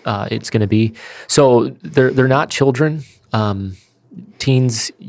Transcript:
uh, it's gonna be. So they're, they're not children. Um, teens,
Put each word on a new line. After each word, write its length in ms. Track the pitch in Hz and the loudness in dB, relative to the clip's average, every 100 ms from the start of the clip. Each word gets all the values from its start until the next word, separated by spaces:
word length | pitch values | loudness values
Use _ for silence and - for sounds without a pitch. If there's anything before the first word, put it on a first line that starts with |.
| - | -8
uh, 220 | 104 107 | -6 -6
it's 180 | 110 - | -8 -4
gonna 160 | 113 104 | -2 2
be. 260 | 107 110 - - - - | 2 0 -4 -18 -18 -2
So 420 | - 135 120 - 131 | 2 6 6 2 -4
they're, 260 | - - 127 | -4 0 2
they're 160 | 131 131 | 2 2
not 220 | 135 160 | 2 0
children. 540 | - 139 123 156 156 131 _ _ | 0 0 2 0 -2 -10 _ _
Um, 420 | 110 107 98 98 92 _ _ _ - - - | -2 -2 -2 -8 -12 _ _ _ -20 -20 -8
teens, 520 | - 131 127 113 - - | 0 2 2 -2 -6 -10